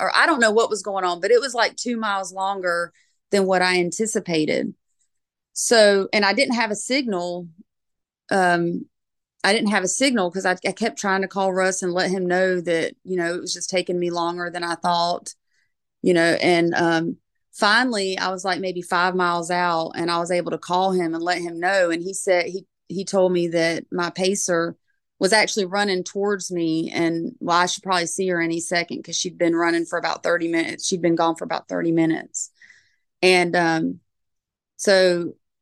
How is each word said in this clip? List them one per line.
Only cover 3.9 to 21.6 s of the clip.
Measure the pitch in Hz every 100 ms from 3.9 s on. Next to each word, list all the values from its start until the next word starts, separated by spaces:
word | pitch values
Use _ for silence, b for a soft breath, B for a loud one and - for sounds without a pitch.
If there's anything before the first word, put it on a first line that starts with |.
| 160 220 214 180 160 151 - - - _ _ _ _ _ _ _
So, | - - 233 208 202 190
and | 214
I | 196
didn't | 202 269
have | 233 226
a | 202
signal. | - 262 247 180 175 175 175 165 - _ _ _ _ _ -
Um, | 196 180 175 170 180 - _ _ _ _ _
I | 196
didn't | 220 220
have | 202
a | 185
signal | - 277 240 180
'cause | 190 190
I, | 180 -
I |
kept | 180 226 -
trying | 202 190
to | 190
call | 196 190
Russ | 185 185 -
and | 185
let | 175 175
him | 190 180
know | 180 185 180
that, | 170 165 113 -
you | 180 180
know, | 170
it | 180
was | 180
just | 175 -
taking | 185 180 175
me | 175
longer | 175 170 175 175
than | 175
I | 170
thought, | 170 180 170 175 175 - - _ _ _ _ _ _
you | -
know, | 175 170 -
and, | 160 170 170
um, | - 170 165 170 - _ _ _
finally | - 208 220 254 214 190 190
I | 185
was, | 190
like, | 190 180
maybe | 190 175
five | 175 180 180
miles | 180 175 175 170
out | 180 180 165 160 -
and | 170
I | 170
was | 170
able | 180 165
to | 165
call | - 180 190
him | 185 170
and | 165
let | 170 175
him | 175 165